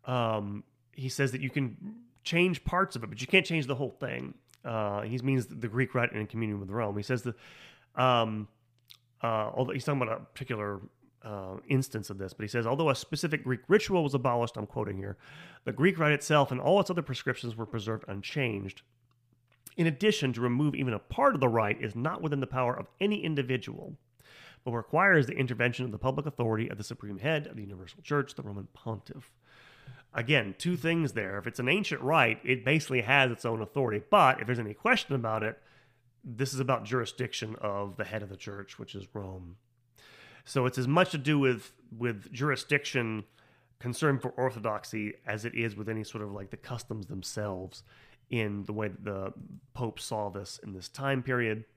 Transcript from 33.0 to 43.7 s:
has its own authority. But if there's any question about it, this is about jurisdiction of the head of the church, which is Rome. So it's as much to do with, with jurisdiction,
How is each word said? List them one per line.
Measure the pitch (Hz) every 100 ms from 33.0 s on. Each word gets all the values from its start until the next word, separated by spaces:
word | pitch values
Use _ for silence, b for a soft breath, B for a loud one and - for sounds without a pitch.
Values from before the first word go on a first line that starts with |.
has | 110 139 131
its | 117 117
own | 113
authority. | 107 143 123 104 -
But | 208 139 131
if | 110
there's | 123
any | 107 104
question | 220 247 - 139
about | 117 110
it, | 107 - b b b b b _
this | - 113 135
is | 131
about | 135 123 104
jurisdiction | 123 117 - 123 - 110 110
of | 107 101 101 90
the |
head | 104 107
of | 101
the | 95
church, | - 101 98 -
which | 110
is | 98 95
Rome. | 107 95 92 87 95 _ _ _ _ B B B B -
So | 139 127
it's | 131
as | 123
much | 160 185
to | 156
do | 135 151
with, | 135 117 - _ - 113
with | 120 104 -
jurisdiction, | 120 147 131 - 143 - 131 117 110 104 b b b b